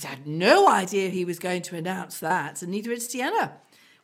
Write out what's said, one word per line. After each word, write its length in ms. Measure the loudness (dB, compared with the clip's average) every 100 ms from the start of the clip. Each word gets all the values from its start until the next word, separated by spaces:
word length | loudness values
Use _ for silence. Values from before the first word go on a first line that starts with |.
I 20 | -10
had 200 | -12 -8
no 420 | 2 6 8 8
idea 420 | 6 2 0 0
he 140 | -2 -4
was 120 | -4
going 220 | -4 -4
to 140 | -4 -8
announce 420 | -6 -6 -8 -6
that, 420 | -2 -2 -2 -8
and 80 | -6
neither 180 | -6 -4
had 120 | -6
Sienna. 560 | -6 -4 -2 0 -2 -6 _ _ _ _